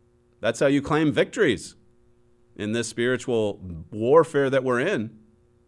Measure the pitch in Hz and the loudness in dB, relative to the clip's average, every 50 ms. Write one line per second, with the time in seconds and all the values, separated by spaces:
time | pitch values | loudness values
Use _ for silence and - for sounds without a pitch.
0 | _ _ _ _ _ _ _ _ - 110 120 - 156 139 143 143 139 - 151 151 | _ _ _ _ _ _ _ _ -4 -4 -2 0 2 2 2 0 0 0 0 0
1 | 160 151 113 139 190 - - 269 208 147 104 78 - - - _ _ _ _ _ | 2 2 2 0 -2 -2 0 0 2 2 0 -2 -4 -14 -20 _ _ _ _ _
2 | _ _ _ _ _ _ _ _ _ _ - - 104 107 110 117 117 113 - 123 | _ _ _ _ _ _ _ _ _ _ -12 -8 -6 -4 -4 -4 -4 -6 -4 -4
3 | 120 123 127 120 - - 120 113 107 104 98 - 92 90 85 80 80 - - 104 | -2 -2 -2 -2 -4 -2 -2 -2 -2 -2 -4 -8 -12 -14 -14 -14 -14 -12 -8 -4
4 | 110 120 147 165 156 156 - 143 139 131 135 135 127 127 123 123 135 185 208 135 | 2 4 6 6 6 4 2 0 0 2 0 0 0 0 0 0 0 -2 -2 -4
5 | 107 110 - - _ _ _ _ _ _ _ _ _ | -4 -6 -10 -18 _ _ _ _ _ _ _ _ _